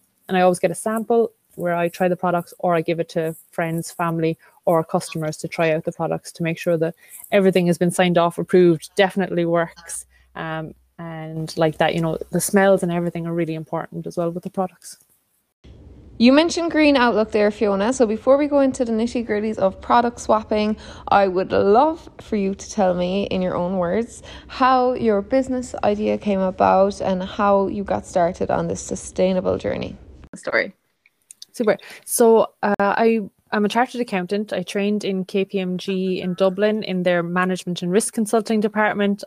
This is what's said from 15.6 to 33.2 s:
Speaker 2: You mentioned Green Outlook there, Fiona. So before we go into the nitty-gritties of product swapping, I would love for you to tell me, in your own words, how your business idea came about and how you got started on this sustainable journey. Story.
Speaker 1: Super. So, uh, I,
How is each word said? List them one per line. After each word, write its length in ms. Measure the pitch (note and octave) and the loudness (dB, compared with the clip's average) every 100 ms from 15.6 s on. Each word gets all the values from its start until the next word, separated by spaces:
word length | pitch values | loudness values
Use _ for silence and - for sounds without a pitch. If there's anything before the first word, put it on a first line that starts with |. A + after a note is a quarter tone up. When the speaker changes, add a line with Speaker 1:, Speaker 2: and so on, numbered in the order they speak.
| - - - - - - | -20 -20 -20 -20 -14 2
Speaker 2:
You 140 | A#3 | 6
mentioned 380 | C#4+ E4+ E4+ E4 | 6 4 0 0
Green 260 | D4+ D4+ C#4 | 4 4 4
Outlook 360 | A#3+ G#3 A3 | 4 2 0
there, 180 | G#3+ G#3 | 2 2
Fiona. 420 | - G#3 G3 G#3+ | 2 0 2 0
So 140 | C4 A3 | 2 0
before 320 | A3 C4 C#4 | 2 2 2
we 80 | C#4+ | 4
go 140 | C#4+ | 2
into 260 | C4+ C4 A3+ | 2 0 -2
the 60 | |
nitty-gritties 640 | A3 A#3+ B3 A3+ G#3 A3 G#3+ | -2 -2 -4 -4 -2 -2 0
of 200 | F#3+ F#3+ | -2 -2
product 360 | - A#3+ A#3+ A#3+ | 0 2 2 -2
swapping, 560 | - A3 A3 G#3+ G#3+ G#3+ - - - | 0 0 0 0 0 -4 -10 -16 0
I 200 | G3+ G3 | 2 4
would 240 | F3+ F#3 | 0 0
love 560 | F#3+ G3 A3 D#4 E4 - - | 2 4 4 4 0 -10 -20
for 140 | - G#3+ | -6 -2
you 180 | G3 | -2
to 160 | G3 - | -4 -6
tell 240 | - F#3 | 0 0
me, 300 | F3+ F3+ G3 | 0 -2 -2
in 180 | - F#3 | -2 -2
your 120 | F3+ | -2
own 220 | - F3 F#3 | -2 -2 -2
words, 460 | F3 G3+ A#3 - - - - | -2 -2 -4 -10 -20 -20 -14
how 460 | - B3+ C4 B3 | 0 2 4 2
your 260 | B3 A3+ G3+ | 0 0 0
business 540 | G3+ C4+ C4 B3+ B3 - | 0 0 0 -4 -6 -2
idea 320 | G#3 G#3 G#3+ G#3 | -2 0 -2 -2
came 240 | G#3 F#3+ | -2 -2
about 640 | F#3 F#3 G3 F#3+ G3+ G3 | -2 2 4 4 2 0
and 200 | - F#3 | -4 -4
how 440 | F#3+ - G3+ G3 G3 | -4 -2 2 2 0
you 180 | G#3 | -4
got 220 | F#3+ G#3 - | -6 -6 -2
started 440 | F#3+ E3+ F#3 - | 0 0 0 -2
on 160 | D#3 E3+ | -2 -2
this 140 | F#3+ | -6
sustainable 760 | - - - - F#3 F#3 F#3 F#2 | -8 -10 -8 -2 0 0 -2 -2
journey. 360 | - - - - - - - | -4 -6 -8 -12 -20 -20 -20
Story. 380 | - - - G#3 - _ _ _ _ - _ - | -14 -4 -2 -2 -10 _ _ _ _ -20 _ -12
Speaker 1:
Super. 240 | - G#3+ - - - - | -2 0 -2 -6 -20 -4
So, 480 | - A#3 A3 - _ | 4 6 6 2 _
uh, 120 | G#3 G3+ | -2 0
I, 420 | G3+ - A3+ A3+ | 0 2 2 0